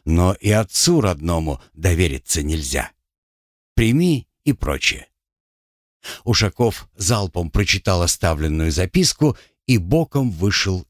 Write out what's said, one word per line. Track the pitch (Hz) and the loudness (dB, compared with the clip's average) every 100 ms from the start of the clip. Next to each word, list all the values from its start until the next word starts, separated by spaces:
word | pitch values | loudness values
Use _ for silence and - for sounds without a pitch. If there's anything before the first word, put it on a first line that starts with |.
| - | 0
но | 85 90 | 2 2
и | 98 104 | 2 2
отцу | 107 107 - - 170 | 0 0 0 2 2
родному | 107 78 80 85 78 71 - | 2 -2 -2 -4 -4 -8 -12
довериться | - 87 85 87 69 - 82 | -4 0 2 0 -2 -6 -4
нельзя. | 73 80 69 67 - _ _ _ _ _ _ _ _ - | -2 -4 -4 -6 -6 _ _ _ _ _ _ _ _ 0
Прими» | 113 127 180 147 - _ | 2 4 2 0 -4 _
и | - | -4
прочее. | 135 - 69 - - - _ _ _ _ _ _ _ _ _ - - | -2 -2 -4 -4 -6 -12 _ _ _ _ _ _ _ _ _ -18 -10
Ушаков | - 113 107 - 120 - - - | -2 0 0 0 -2 -2 -12 -8
залпом | 92 117 95 90 85 | -2 -2 -2 -4 -2
прочитал | - 101 98 - 90 | 0 0 0 0 0
оставленную | 87 - 87 78 78 78 80 | 0 0 -2 0 0 0 0
записку | 78 90 175 180 - 151 113 - _ - | 0 0 0 0 2 0 -2 -10 _ 0
и | 120 | 0
боком | 87 151 165 143 127 | 2 0 0 0 -2
вышел | 82 98 - 98 92 | 0 0 0 -2 -4